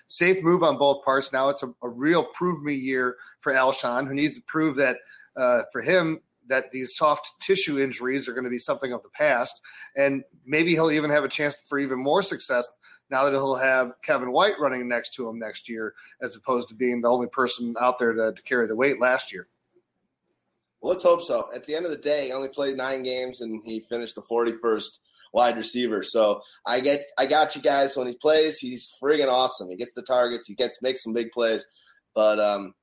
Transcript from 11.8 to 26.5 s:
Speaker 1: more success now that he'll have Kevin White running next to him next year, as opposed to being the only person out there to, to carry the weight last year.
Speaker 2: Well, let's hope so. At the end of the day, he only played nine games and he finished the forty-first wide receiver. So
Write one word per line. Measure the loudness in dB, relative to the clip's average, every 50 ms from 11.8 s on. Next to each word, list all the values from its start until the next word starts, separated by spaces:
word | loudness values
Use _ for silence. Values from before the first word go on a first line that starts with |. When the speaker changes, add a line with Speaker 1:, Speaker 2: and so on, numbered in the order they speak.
| -2 -2 -4 -2
Speaker 1:
more | 0 2 2 2
success | 2 0 -4 -8 -4 -2 -2 -2 -2 -4 _ _ _ -20 -20 _ _ -4
now | 0 0 2
that | 2
he'll | 2 2 0 0 0
have | 0 2 2 4 4 2 0 -4 _
Kevin | -2 0 0 0 0 0
White | 2 2 2 2 2 0
running | 0 -2 0 -2 -4
next | -4 -4 -4 -4 -6 -10
to | -10 -8
him | -8 -8 -8
next | -10 -10 -12 -14 -14
year, | -12 -10 -8 -8 -10 -10 -14 -20 -20 -16 -10
as | -10 -10 -10
opposed | -8 -4 -2 -2 -2 -2 -6
to | -6
being | -2 -2 0 0 0
the | 2 2
only | 2 2 0
person | -2 -2 -2 0 0 -2 -4 -6 -6 -2 0
out | 0 0 2 2
there | 0 0
to, | 2 2 0 -2 -2
to | -4
carry | -6 -2 0 0 0
the | 0 0
weight | 2 2 2 2 2
last | 2 2 2 0 -2 -6
year. | -12 -16 -16 _ _ _ _ _ _ _ _ _ _ _ _ _ _ _ _ _ _ _ _ _ _ _ _ _ _ _
Speaker 2:
Well, | -2 -2
let's | 0 2 4
hope | 4 4 4
so. | 2 -2 -2 -2 -2 -4 -10
At | -14 -10
the | -8 -6
end | -4 -4
of | -4
the | -6
day, | -4 -2 -2 -2 -2 -2
he | -4
only | -4 -6 -6 -6
played | -4 -4 -2 -2 -2
nine | -2 -4 -4 -4 -4
games | -4 -4 -4 -4 -4 -6 -8 -10
and | -10 -10 -10 -10 -8
he | -8 -10 -8
finished | -8 -6 -6 -6 -6 -8 -12
the | -12
forty-first | -8 -4 0 0 0 0 -2 -2 0 0 0 0 -2 -8 -14 -18 _ _ _ _ -12 _
wide | 0 2 2 2 2
receiver. | -2 -4 -6 -4 -4 -2 -2 -2 -4
So | -4 -2 2 2 4 2 2 0 -6 -18